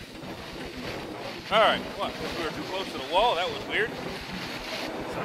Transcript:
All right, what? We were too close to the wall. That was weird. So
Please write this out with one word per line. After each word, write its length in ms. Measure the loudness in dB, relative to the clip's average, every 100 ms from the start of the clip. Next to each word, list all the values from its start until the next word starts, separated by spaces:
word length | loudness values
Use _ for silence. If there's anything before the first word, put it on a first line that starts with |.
| -12 -10 -10 -10 -8 -8 -8 -6 -6 -6 -6 -6 -6 -6 4
All 100 | 8
right, 200 | 8 6 2 -2
what? 160 | -2 -2 -4 -2
We 60 |
were 60 | -2
too 120 | -4 -4
close 220 | -4 -4
to 60 | -6
the 160 | 2
wall. 200 | 6 6
That 140 | 6 2
was 180 | -2 0
weird. 240 | 2 2 0 -4 -6 -6 -6 -4 -6 -4 -4 -4 -4 -4
So 80 | -2